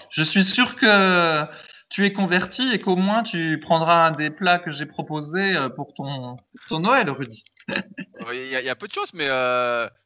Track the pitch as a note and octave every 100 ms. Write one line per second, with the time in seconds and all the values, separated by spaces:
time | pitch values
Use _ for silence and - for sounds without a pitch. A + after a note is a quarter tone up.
0 | - - D#3 G3+ F#3+ - B3+ - A3+ G3+
1 | F#3+ F3+ E3+ D#3 D3+ - - - _ -
2 | G3 G3 F#3+ F3+ F#3 - C4 A3+ - F3+
3 | F#3+ G#3+ G#3+ F3+ D#3+ D#3 - E3 D#3+ E3+
4 | E3 D3 D3+ D3+ F#3 F3 F3 C#3+ D3+ -
5 | D3+ D3+ D3 E3+ G3 F3+ C3 C3 C#3 -
6 | C#3 C#3 B2+ B2 _ - - D#3+ F#3 C4+
7 | G3 B2+ B2+ A2 _ _ - - - -
8 | - - - B2 C3 C3+ B2+ B2+ G#3 F#4+
9 | G#4 F3 C#3+ C3 B2+ B2 B2 A#2+ A2 -